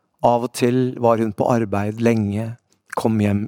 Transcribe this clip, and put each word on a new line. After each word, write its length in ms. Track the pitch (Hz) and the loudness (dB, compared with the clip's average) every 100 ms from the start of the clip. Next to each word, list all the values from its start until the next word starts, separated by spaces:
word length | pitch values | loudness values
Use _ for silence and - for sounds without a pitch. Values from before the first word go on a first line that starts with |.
| _ _ 120 | _ _ 0
Av 220 | 120 123 | 2 -2
og 60 | - | -2
til 380 | 123 127 127 123 | 0 2 0 0
var 240 | 117 113 | 2 2
hun 80 | 113 | 0
på 120 | 104 - | -2 0
arbeid 560 | 120 104 101 104 110 | 0 0 -4 -4 0
lenge, 540 | 117 113 101 101 113 120 _ _ _ - | 0 2 0 -4 -8 -12 _ _ _ -4
kom 220 | 113 110 | -2 0
hjem 220 | 104 101 | 2 0